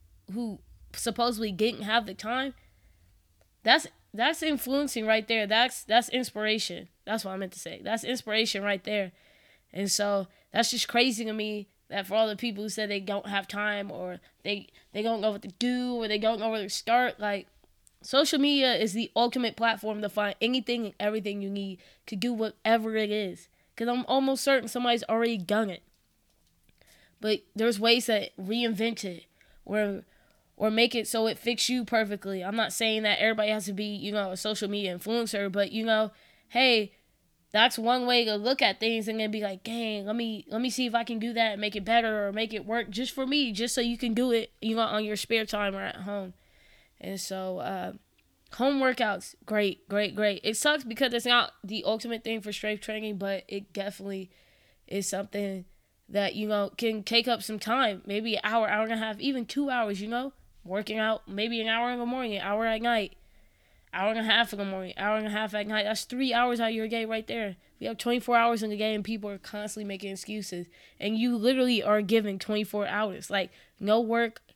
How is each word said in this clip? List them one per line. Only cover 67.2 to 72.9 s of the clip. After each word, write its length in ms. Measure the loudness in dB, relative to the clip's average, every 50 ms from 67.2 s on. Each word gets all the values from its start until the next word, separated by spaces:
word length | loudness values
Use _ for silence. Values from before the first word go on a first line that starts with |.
| -4
there. 300 | -4 -4 -4 -4 -4 -6 -10 _ _ _ -8
We 60 | -6
have 120 | -6 -4 -2
twenty-four 380 | 0 0 0 0 4 4 6
hours 260 | 6 6 6 4 2
in 80 | 0 -2
the 60 | -2
day 180 | 0 0 0 0
and 100 | 0 -2
people 240 | -4 -4 -4 -6 -8
are 100 | -8 -10
constantly 480 | -10 -10 -8 -8 -8 -8 -8 -8 -8
making 260 | -6 -8 -8 -8 -8
excuses. 540 | -8 -8 -8 -8 -6 -6 -6 -6 -6 -8 -8 -10 -14 -20 -20 -20 _ -6
And 180 | -2 -2 0 2
you 180 | 2 2 2
literally 460 | 4 4 4 4 6 4 4 4 4
are 180 | 4 4 4 4
giving 380 | 4 4 4 4 4 2 -4 -4
twenty-four 480 | -4 -2 -2 -2 -2 -2 -2 -2 -2
hours. 420 | -2